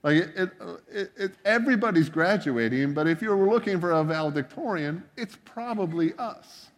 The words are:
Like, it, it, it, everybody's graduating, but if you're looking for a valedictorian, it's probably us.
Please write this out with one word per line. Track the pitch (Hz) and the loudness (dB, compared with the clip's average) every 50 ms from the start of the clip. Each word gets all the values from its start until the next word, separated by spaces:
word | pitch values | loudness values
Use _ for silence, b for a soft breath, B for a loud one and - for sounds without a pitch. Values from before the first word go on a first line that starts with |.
| - | 2
Like, | 147 151 156 180 160 - | 4 4 4 2 0 -2
it, | 190 185 185 - - - 175 170 - _ _ | -4 -4 -4 -4 -12 -14 -14 -14 -16 _ _
it, | - 208 196 - _ | -8 -8 -8 -8 _
it, | - 269 196 190 _ _ | -8 -8 -8 -8 _ _
everybody's | 202 220 233 233 277 254 208 226 226 190 165 160 - | 0 2 2 4 2 2 2 2 2 4 4 2 2
graduating, | - 160 160 180 208 202 - 147 131 117 117 113 120 131 139 143 143 | 2 0 2 2 2 2 0 -2 0 0 0 0 2 0 0 0 0
but | 151 156 160 | 0 2 2
if | 165 160 | 0 0
you're | 226 220 202 196 196 196 | 0 0 2 4 4 4
looking | 226 240 - 208 196 180 | 4 2 2 0 -2 -2
for | 165 175 | 0 0
a | 165 160 156 | 2 2 2
valedictorian, | 156 165 156 156 151 143 - 131 - - - 330 247 202 165 151 147 151 170 - - _ | 0 -2 -2 -2 -2 -2 -2 -4 -6 -8 -8 -6 -4 -4 -4 -4 -4 -6 -8 -10 -14 _
it's | - 240 202 - - _ | -12 -12 -12 -12 -20 _
probably | - - 233 233 240 233 208 190 170 160 170 165 160 - | -16 -12 -12 -8 -6 -4 -4 -4 -4 0 0 0 0 0
us. | - 247 220 - - - - - - - - _ | -4 -8 -8 -8 -12 -18 -20 -20 -20 -20 -20 _